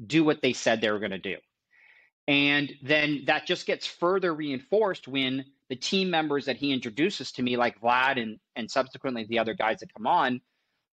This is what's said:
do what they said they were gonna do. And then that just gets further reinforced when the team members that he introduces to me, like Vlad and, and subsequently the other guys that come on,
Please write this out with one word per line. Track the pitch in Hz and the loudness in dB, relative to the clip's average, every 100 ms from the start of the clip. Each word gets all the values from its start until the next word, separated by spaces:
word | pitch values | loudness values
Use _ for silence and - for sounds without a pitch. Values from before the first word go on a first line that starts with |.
| 107 | 0
do | 156 | 2
what | 156 147 | 4 4
they | 131 | 0
said | 117 123 113 | 2 0 2
they | 110 | 2
were | 107 | 0
gonna | 104 95 | -2 -6
do. | 95 82 - _ _ _ _ _ _ _ - | -6 -8 -12 _ _ _ _ _ _ _ 0
And | 143 143 143 143 - | 2 4 2 0 -6
then | 135 151 147 139 - | 0 2 2 0 0
that | 151 - | 0 0
just | 175 - | -4 -2
gets | 165 - | -4 -6
further | - 170 190 180 | -2 2 2 2
reinforced | 156 147 131 - 208 208 175 127 | 0 -4 -6 0 2 2 -2 -4
when | 135 131 135 135 _ _ | -2 0 -2 -6 _ _
the | 127 | -8
team | - 196 185 | -2 0 2
members | 165 156 143 | 0 0 -2
that | - - | -2 -2
he | 143 | -2
introduces | 131 120 107 185 - 131 | -2 -2 -2 -2 -2 -8
to | - | -4
me, | 123 120 | -2 0
like | 120 - | 0 0
Vlad | 117 123 135 127 | 0 2 2 0
and, | 110 110 _ | -4 -10 _
and | 127 110 | -12 -4
subsequently | 131 127 - 135 120 | -4 -4 -6 -6 -6
the | 107 113 | -2 0
other | 113 | 0
guys | 98 110 104 | 0 -2 -2
that | 104 | -8
come | - 123 | -6 0
on, | 170 131 123 - _ _ _ _ | 2 2 -2 -8 _ _ _ _